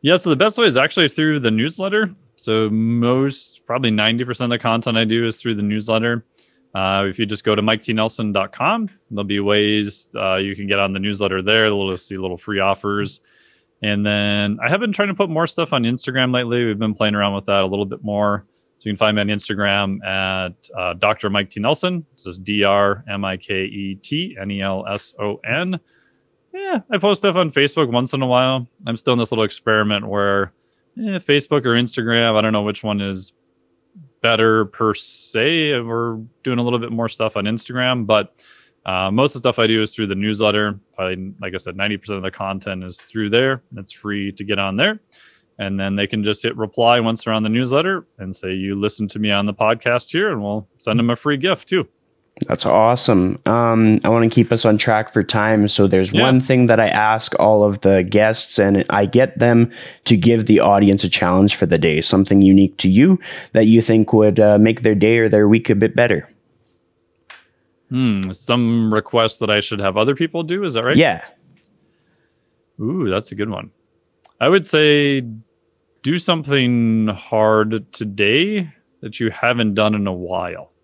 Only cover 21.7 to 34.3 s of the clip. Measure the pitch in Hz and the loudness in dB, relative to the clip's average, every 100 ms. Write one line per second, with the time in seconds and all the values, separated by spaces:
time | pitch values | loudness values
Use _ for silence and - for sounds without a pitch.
21.7 | 151 180 180 156 _ 92 90 95 104 98 | -2 -4 -6 -10 _ -18 -14 -6 0 2
22.7 | 101 101 101 - 101 98 92 - 95 98 | 2 2 -2 -8 -8 -6 -8 -6 -6 -6
23.7 | 104 98 98 - 147 185 127 98 98 98 | -8 -10 -12 -8 -8 -8 -10 -8 -6 -4
24.7 | 95 101 101 - - 104 104 110 131 180 | -6 -6 -10 -10 -8 -8 -8 -6 -6 -4
25.7 | 180 _ _ _ _ _ _ _ 370 392 | -8 _ _ _ _ _ _ _ -12 -6
26.7 | 302 - 208 196 202 202 180 165 139 143 | -6 -4 -2 0 0 0 0 0 0 0
27.7 | - 139 120 127 139 131 123 127 131 123 | 0 0 0 -2 -4 0 2 2 -2 -6
28.7 | _ - 113 - 120 113 113 107 - - | _ -10 -6 0 0 0 -2 -2 -2 -4
29.7 | 110 104 104 104 101 101 98 95 _ _ | -2 0 -2 -4 -2 0 0 -4 _ _
30.7 | _ _ - 226 185 - 143 - 147 123 | _ _ -10 -8 -6 0 0 2 -2 2
31.7 | 117 120 - 113 117 117 107 110 107 104 | 0 0 -4 0 2 2 2 2 0 -2
32.7 | 101 110 101 98 95 92 _ _ _ _ | -6 -4 -4 -4 -8 -12 _ _ _ _
33.7 | _ _ 196 151 _ 117 | _ _ -20 -20 _ 0